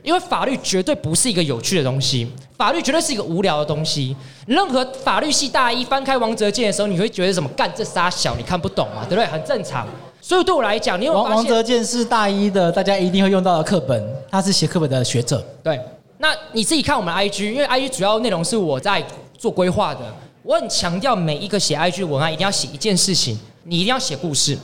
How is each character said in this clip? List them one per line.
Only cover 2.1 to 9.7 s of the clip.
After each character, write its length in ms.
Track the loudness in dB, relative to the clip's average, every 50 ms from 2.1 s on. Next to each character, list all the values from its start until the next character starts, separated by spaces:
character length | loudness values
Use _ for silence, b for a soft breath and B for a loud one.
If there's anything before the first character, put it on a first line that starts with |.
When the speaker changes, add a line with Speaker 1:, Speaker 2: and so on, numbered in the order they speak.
| 0 -2 -2 -4 -8 B B B -2
Speaker 1:
法 140 | 0 2 2
律 100 | 2 2
绝 100 | 0 2
对 80 | 2 2
是 140 | 2 0 -4
一 20 |
个 60 | -4
无 220 | -4 -2 -2 0 0
聊 160 | 0 0 0
的 60 | -2
东 200 | -2 -2 -2 -2
西。 300 | -2 -2 -2 -2 -4 -4 B B B B B B
任 200 | 0 2 2 2 2
何 140 | 0 0 0 -2 -6 -4 -2
法 160 | 0 0 0
律 120 | 0 0
系 160 | 0 0 -2
大 240 | 0 2 2 2 2
一 140 | 0 -2 -2
翻 180 | 0 -2 -2 2
开 140 | 0 2
王 180 | 2 2 0 0
哲 140 | 0 0 0
健 160 | 2 2 0
的 80 | 0 2
时 80 | 0
候， 60 | 0
你 100 | 0 2
会 100 | 0 0
觉 200 | -2 0 0 0
得 40 | 0
什 120 | 0 0 -2
么 40 | -4 0
，“干， 160 | 0 0 0 0
这 80 | -6 -6
傻 260 | -4 0 0 0 2
小， 260 | 0 0 -2 -2 -2
你 60 | -4
看 180 | -4 -2 -2 -2
不 80 | -2
懂 200 | -2 -2 -2 -2 -2 -4
嘛， 100 | -8 -4
对 20 | -2
不 60 | 0
对？” 100 | 2 2 0
很 120 | -2 -6 -2
正 200 | -2 -2 -2 -2
常。 220 | -4